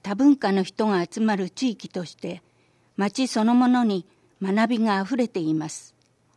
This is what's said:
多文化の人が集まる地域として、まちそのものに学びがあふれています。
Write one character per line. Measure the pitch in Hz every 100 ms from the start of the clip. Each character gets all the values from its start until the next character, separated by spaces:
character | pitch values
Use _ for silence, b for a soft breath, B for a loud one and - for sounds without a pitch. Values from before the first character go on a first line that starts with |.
多 | 196
文 | 202 285 277
化 | 202
の | 196
人 | 185 - 214
が | 190
集 | 170 226
ま | 220
る | 202 185
地 | - 262
域 | 202 -
と | 185
し | 165
て、 | - - 180 _ _ _ _ _ -
ま | 202
ち | - 254
そ | 226
の | 220 247
も | 247
の | 247
に | 226 190 - b b b
学 | 190 202 226
び | 240
が | 220 196
あ |
ふ | 190 247
れ | 233
て | 190
い | 156
ま | 156 156
す。 | - - _ _ _ _